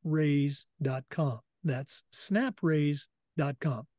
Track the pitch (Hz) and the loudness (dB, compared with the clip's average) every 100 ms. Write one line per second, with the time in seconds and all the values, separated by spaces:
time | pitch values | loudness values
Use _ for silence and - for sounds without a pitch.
0 | 160 156 151 143 143 139 - _ 139 131 | 0 2 4 4 2 -2 -12 _ -2 -2
1 | 131 - 147 117 _ _ 165 127 139 - | -6 -2 -2 -2 _ _ -2 -2 -6 -14
2 | _ - - 196 262 - 170 156 147 147 | _ -12 -2 0 0 0 2 2 2 0
3 | - _ _ - 143 135 160 120 - | -6 _ _ -2 -2 -2 -2 -4 -8